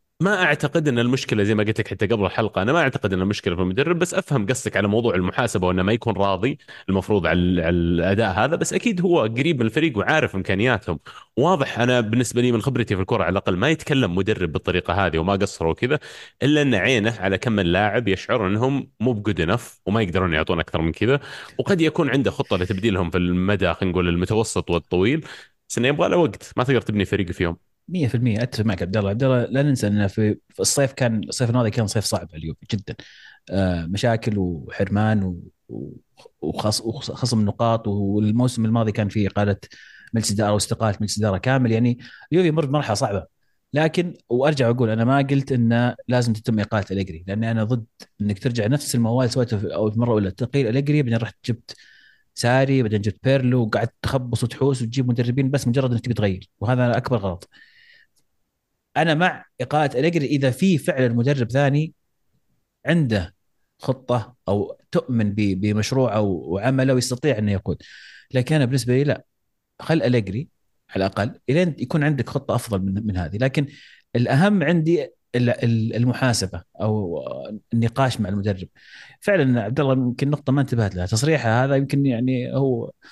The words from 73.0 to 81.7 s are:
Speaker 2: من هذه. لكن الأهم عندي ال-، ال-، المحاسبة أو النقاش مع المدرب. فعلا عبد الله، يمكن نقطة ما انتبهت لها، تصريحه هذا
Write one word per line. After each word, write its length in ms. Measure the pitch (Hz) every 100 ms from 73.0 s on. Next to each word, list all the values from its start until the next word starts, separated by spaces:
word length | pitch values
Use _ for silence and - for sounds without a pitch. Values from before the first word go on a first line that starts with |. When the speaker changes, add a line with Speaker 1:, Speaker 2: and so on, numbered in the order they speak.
| 110
Speaker 2:
من 100 | 92
هذه. 200 | 80 101
لكن 300 | 131 147 139 - - - _ 120
الأهم 480 | 120 139 202 202
عندي 400 | 147 175 160 165 131 _ _ 123
ال-، 140 | 120
ال-، 460 | - 120 113 110 110
المحاسبة 680 | 123 117 131 113 92 90 - -
أو 420 | 107 107 92 78 64 65 69 107 -
النقاش 480 | 117 117 117 131 117
مع 80 | 95
المدرب. 380 | 101 101 95 - _ - - - -
فعلا 400 | - 190 135 120
عبد 180 | 104 139
الله، 140 | 139
يمكن 360 | 131 123 - 139
نقطة 240 | 151 -
ما 80 | 139
انتبهت 340 | 127 120 101 90
لها، 100 | 90
تصريحه 580 | 110 143 151 113 113
هذا 120 | 135